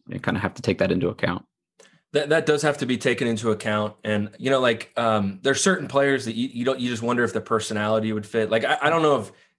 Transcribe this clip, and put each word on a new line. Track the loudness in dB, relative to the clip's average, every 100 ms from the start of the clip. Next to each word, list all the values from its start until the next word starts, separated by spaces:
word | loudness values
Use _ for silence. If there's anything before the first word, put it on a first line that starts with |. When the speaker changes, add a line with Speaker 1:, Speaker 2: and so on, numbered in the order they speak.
| -12
Speaker 1:
you | -8
kinda | -4 -4
have | -4
to | -4
take | -4 0
that | 0
into | 0 -2
account. | -2 -4 -4 -10 _ _ _ -20 _ _
Speaker 2:
That, | -2 2
that | 2 4
does | 2
have | 2 0
to | -2
be | 0
taken | 0 0 0
into | 0 0
account. | -2 -2 -2 -2 -6
And, | -4 -2 -4 -6
you | 0
know, | 2
like, | 2 0 -4 -2
um, | 2 2 0 -2
there's | 0 2
certain | 2 0 0
players | 2 2 2
that | -2
you, | -4 -4
you | -2
don't, | -2 0
you | -2
just | -2
wonder | -2 0
if | 0
the | -2
personality | -2 -2 -2 -2 0 0 0
would | -4 -4
fit. | -2 2
Like, | 0
I, | 2 2
I | 2
don't | 2
know | 4 2
if | -2 -14 _